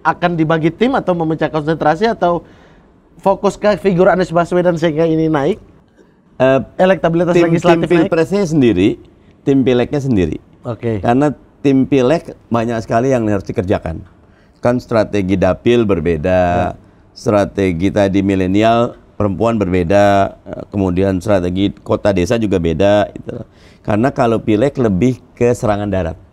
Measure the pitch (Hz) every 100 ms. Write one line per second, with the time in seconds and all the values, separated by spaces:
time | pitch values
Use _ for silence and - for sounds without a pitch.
0 | 160 156 175 170 160 160 160 165 233 254
1 | 175 180 160 156 156 156 151 165 151 160
2 | 220 220 175 175 - - - - _ _
3 | _ - 190 190 202 - 208 208 190 170
4 | 190 185 170 165 165 180 180 170 165 151
5 | 165 160 160 156 139 214 - - _ _
6 | _ _ _ _ 131 135 107 - 185 190
7 | 170 165 175 180 170 165 170 170 165 170
8 | 160 165 160 202 190 160 123 90 101 -
9 | - _ _ _ - 139 127 123 123 147
10 | 135 110 85 - _ _ 123 110 117 107
11 | 120 123 147 123 - _ 147 135 127 139
12 | 123 165 - - _ 117 117 113 107 113
13 | 131 127 107 104 - - 90 98 - 82
14 | 90 _ _ _ _ _ 120 123 - 117
15 | 98 104 92 95 92 92 117 120 110 92
16 | 80 80 85 92 87 87 90 - - _
17 | _ - 131 104 98 - 95 82 95 104
18 | 98 95 98 95 92 98 110 117 120 -
19 | - _ 104 87 113 117 95 92 85 101
20 | 101 101 98 - - - - 104 92 87
21 | 98 95 101 101 87 90 98 - - 107
22 | 104 95 87 117 110 95 82 80 98 104
23 | 104 - - - - _ - - - 104
24 | 117 117 120 113 101 104 135 143 117 92
25 | 123 123 - - 120 123 113 104 104 95
26 | 82 - -